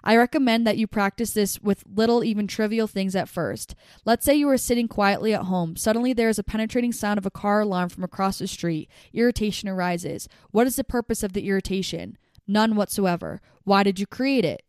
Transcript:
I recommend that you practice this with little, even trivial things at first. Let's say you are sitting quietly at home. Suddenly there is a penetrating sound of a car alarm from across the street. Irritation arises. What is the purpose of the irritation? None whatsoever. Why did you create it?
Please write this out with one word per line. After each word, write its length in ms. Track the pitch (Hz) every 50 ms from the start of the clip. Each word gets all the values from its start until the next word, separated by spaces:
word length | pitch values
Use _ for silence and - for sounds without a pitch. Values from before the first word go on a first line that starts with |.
I 140 | - - 220
recommend 500 | 233 240 247 - 311 269 247 226 233 233
that 120 | 220 208 -
you 80 | 220
practice 480 | - - 220 196 196 - - 233 - -
this 260 | 214 202 196 - -
with 240 | - 208 196 - -
little, 380 | - 190 208 226 233 233 240 -
even 220 | 240 208 214 208
trivial 400 | 190 - - 220 208 220 226 220
things 280 | 208 - 196 190 190 185
at 140 | 190 147 -
first. 460 | - 180 160 101 - - - - - - _ - - - -
Let's 180 | 214 233 - -
say 100 | 285 285
you 140 | 302 285 285
are 80 | 269
sitting 320 | 240 - - 240 233 233 220
quietly 460 | - 214 202 196 202 202 - 220 214
at 80 | -
home. 340 | - 185 190 180 170 165 165
Suddenly 380 | - - 226 220 233 240 254 254
there 160 | 220 226 226
is 80 | 214 208
a 60 | 196
penetrating 480 | - - 220 220 226 - 254 240 240
sound 260 | 233 - 214 208 208 202
of 80 | 190
a 40 | 196
car 300 | - - - 208 202 214
alarm 300 | 214 208 190 180 180 175
from 140 | - - 185
across 340 | 175 - - 190 196 196 -
the 80 | -
street. 420 | 190 - - - 170 165 156 - - _ - - -
Irritation 560 | - 220 233 247 240 - 214 214 - - - 196
arises. 580 | 190 185 180 180 175 175 180 147 - - - - _ _ _ _
What 160 | - 214 247
is 100 | 269 240
the 80 | - 269
purpose 380 | - - 240 226 - 226 -
of 120 | - 202 185
the 120 | 202 -
irritation? 680 | 202 196 190 - - 190 196 185 - 170 165 175 214 - - _ _ _ _ _ -
None 260 | 196 208 220 226 220
whatsoever. 640 | 208 196 - - - 196 180 175 180 - 80 - - _ _ _ _ -
Why 180 | 196 196 196
did 180 | 202 202 190 185
you 60 | 202
create 400 | - - - 254 277 277 247 185
it? 160 | 147 147 - _